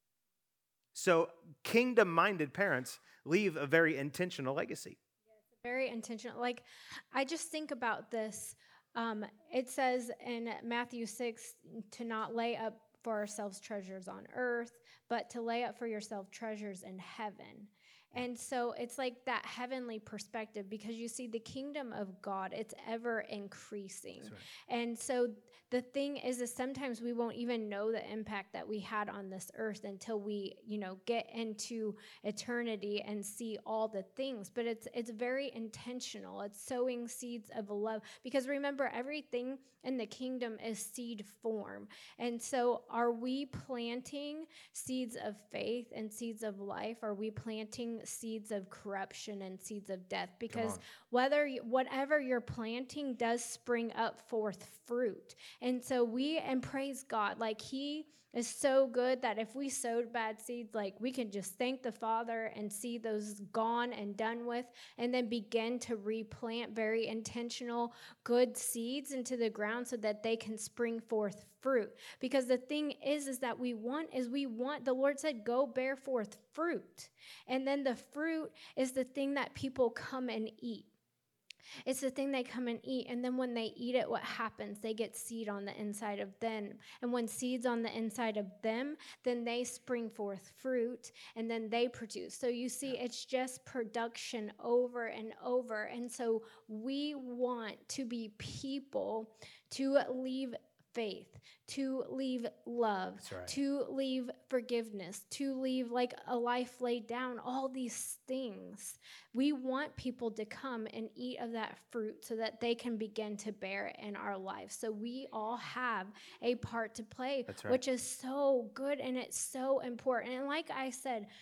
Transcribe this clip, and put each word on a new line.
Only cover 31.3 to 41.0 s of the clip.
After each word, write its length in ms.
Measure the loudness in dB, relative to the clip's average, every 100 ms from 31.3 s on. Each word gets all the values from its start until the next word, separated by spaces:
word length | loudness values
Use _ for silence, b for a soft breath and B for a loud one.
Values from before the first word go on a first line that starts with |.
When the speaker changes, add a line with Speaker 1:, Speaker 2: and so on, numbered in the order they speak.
Speaker 2:
into 600 | -4 -4 -4 -4 -2 -2 -4 B B
eternity 800 | -6 -4 -2 0 0 -2 0 -2
and 200 | -2 -4
see 340 | -6 -6 -6 -6 -2
all 220 | 0 2
the 160 | 0 -4
things. 340 | -4 -4 -4 -4
But 180 | -2 0
it's, 200 | -2 -4
it's 160 | -4 -4
very 400 | -2 0 0 -2
intentional. 880 | -4 -8 -8 -8 -6 -6 -8 -8 -6
It's 220 | -6 -8
sowing 440 | -2 2 2 0 -4
seeds 420 | -8 -8 -8 -6 -6
of 140 | -4
love. 320 | 0 0 -2 -6 B
Because 240 | 0 0 2
remember, 440 | 2 2 2 0
everything 640 | 0 -2 -4 -2 -2 -2 -6 b b
in 160 | -2 0
the 80 | -2
kingdom 520 | -4 -4 -2 -2 -4
is 140 | -4 -4
seed 460 | -6 -6